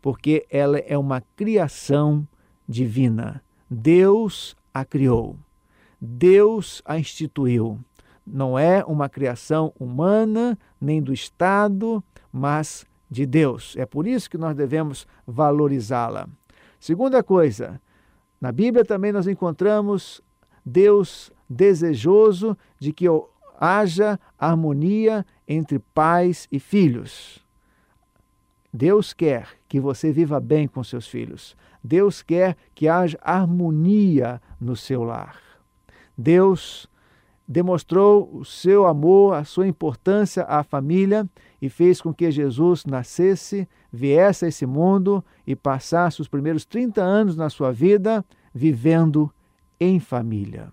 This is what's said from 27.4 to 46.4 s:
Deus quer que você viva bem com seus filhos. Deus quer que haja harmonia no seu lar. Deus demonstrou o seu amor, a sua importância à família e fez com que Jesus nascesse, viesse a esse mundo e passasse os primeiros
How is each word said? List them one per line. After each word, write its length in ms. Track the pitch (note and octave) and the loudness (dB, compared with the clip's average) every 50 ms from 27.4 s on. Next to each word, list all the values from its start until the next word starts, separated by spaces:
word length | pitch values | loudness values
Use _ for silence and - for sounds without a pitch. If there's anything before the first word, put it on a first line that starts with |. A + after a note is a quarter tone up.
| _ _ _ _ _ _ _ _ _ _ _ _ _ _ _ _ _ _ _ _ _ _ _ _ _ _ | _ _ _ _ _ _ _ _ _ _ _ _ _ _ _ _ _ _ _ _ _ _ _ _ _ _
Deus 440 | - A2+ B2+ E3+ G3+ G#3+ G3 - - | -6 -2 2 2 4 2 2 -2 -6
quer 340 | _ E3+ D#3 C3+ A#2 - - - _ _ | _ -2 -2 -2 -2 -6 -12 -20 _ _
que 140 | _ - C#3 | _ -4 -4
você 320 | C3 C#3 C3+ - - D#3 | -2 -2 -4 -2 -2 -2
viva 260 | D3 D3 E3+ D3 D3 C#3 | 0 0 0 0 -2 -4
bem 300 | - A#2 D3+ D3+ D3+ C3+ | -2 0 0 0 0 -2
com 160 | _ C3+ A#2+ | _ -10 -12
seus 240 | - - B2 A2+ - | -10 -10 -12 -12 -12
filhos. 480 | - A#2+ A2+ G#2+ - - - - _ _ _ _ _ _ | -12 -12 -12 -12 -16 -20 -20 -20 _ _ _ _ _ _
Deus 400 | - A#2 D3 F3+ G3+ G3+ - - | -6 0 2 2 2 2 0 -4
quer 340 | - _ E3 F3 F#3 F#3+ E3+ _ _ _ _ | -6 _ 0 2 2 0 0 _ _ _ _
que 120 | - D3+ D#3 | -2 0 2
haja 300 | E3 F3+ F#3 E3+ D3+ - | 2 2 0 0 -4 -6
harmonia 1200 | _ - F3 F#3 F#3+ E3+ F3 F3 F3+ E3 D#3 D3+ D#3+ F3+ G#3 G#3+ G#3 F#3+ D#3+ C3+ B2 A#2 B2 A#2 _ _ - - | _ -2 0 0 0 0 0 0 0 0 0 0 2 2 4 4 4 4 2 2 0 0 -6 -10 _ _ -16 -10
no 160 | A#2+ A#2 B2+ | -8 -8 -8
seu 260 | A2 - - C3+ B2 | -8 -6 -6 -6 -4
lar. 380 | A#2 A#2 A#2 A#2 - - - - _ _ _ _ _ _ _ _ _ _ _ _ _ _ _ | -4 -6 -8 -10 -12 -14 -20 -20 _ _ _ _ _ _ _ _ _ _ _ _ _ _ _
Deus 720 | - A#2 C3+ E3 F3+ F#3+ G3 F#3+ F3+ - - - - - _ _ _ _ _ _ _ _ _ _ _ _ - | -4 0 4 4 6 6 4 2 0 -4 -14 -18 -20 -20 _ _ _ _ _ _ _ _ _ _ _ _ -6
demonstrou 760 | B2 D#3+ F3+ F3+ F3+ D#3 - _ E3 F#3 G3 G#3 G#3 G3+ F#3 - | -4 -2 0 0 -2 -4 -4 _ 0 4 6 6 6 4 2 0
o 140 | - C#3+ C3+ | -10 -16 -16
seu 420 | - - - - F3 G3 G3+ G3 | -16 -16 -4 0 4 4 6 4
amor, 480 | F3+ D#3+ D3 D3 E3+ F#3+ G3 G3+ G3 F#3 | 4 2 2 4 6 6 6 6 6 4
a 80 | D3 | 0
sua 240 | D3 - - - F#3 | -6 -6 -4 -2 -2
importância 760 | G3 E3+ _ - D#3 B2 - _ F3+ G3 G#3 G#3+ F#3+ - F#3+ | -2 -2 _ -4 -6 -6 -4 _ 0 2 2 0 0 -2 -6
à 200 | E3+ - D3 D3 | -4 -2 -2 -2
família 640 | D3 _ - C#3 C3+ C#3+ E3 F#3 G3 G3 G3+ G#3+ G#3+ F#3 _ _ _ _ _ _ | -2 _ -6 -6 -2 0 2 2 2 2 2 0 -2 -6 _ _ _ _ _ _
e 80 | - C#3 | -10 -10
fez 300 | - _ E3+ F3+ F3+ - | -2 _ 4 4 4 4
com 100 | - E3 | 0 -10
que 180 | D3+ - E3+ E3 | -4 -2 -2 -2
Jesus 540 | D3 C#3+ D3 C#3 A#2+ A#2+ D#3+ F3 F3+ D#3 - | 0 0 -2 -2 0 2 2 2 2 0 -2
nascesse, 840 | D3+ C3+ B2+ B2 - - - F3 F#3+ G3 F3+ - - - G3+ F#3+ - _ _ _ _ | -8 -8 -8 -8 -10 -4 0 2 2 2 0 -4 -8 -8 -8 -8 -8 _ _ _ _
viesse 540 | - A#2 B2 C#3 C#3 D#3+ F#3 G3+ F#3+ - F3 | -10 -6 -2 2 4 4 4 4 2 0 -4
a 40 | E3+ | -6
esse 180 | D3 - D3 | -4 -4 -6
mundo 580 | B2+ C3 D3 E3 F#3 G3 G3 F#3 G3 G3+ G3 - _ _ _ _ | -6 -2 0 2 2 2 2 2 0 -2 -2 -4 _ _ _ _
e 100 | - C3+ | -8 -8
passasse 640 | - _ C#3 C3+ C3 - - - E3+ F3 E3+ D#3 - | -4 _ -4 -4 -4 -6 -2 -2 0 0 0 -2 -6
os 80 | D#3 - | -10 -6
primeiros 380 | - C#3+ | -6 -4